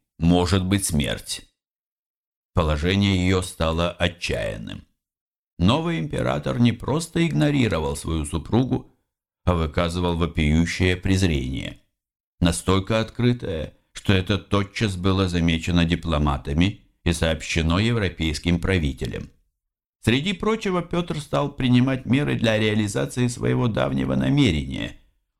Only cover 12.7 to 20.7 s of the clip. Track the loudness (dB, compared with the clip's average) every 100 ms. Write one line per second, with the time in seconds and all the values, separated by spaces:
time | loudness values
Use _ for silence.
12.7 | 0 2 -2 -2 -2 0 0 -4 -6 -8
13.7 | -12 _ -4 2 2 2 -2 0 -2 0
14.7 | -2 -2 0 0 2 2 2 2 2 2
15.7 | 2 4 2 0 0 0 0 -2 2 2
16.7 | 0 _ _ -2 0 0 -2 -2 0 2
17.7 | 2 0 0 -2 -2 -4 -2 0 0 0
18.7 | 0 0 -4 -8 -8 -12 _ _ _ _
19.7 | _ _ _ 0 0 0 -2 -2 -2 -2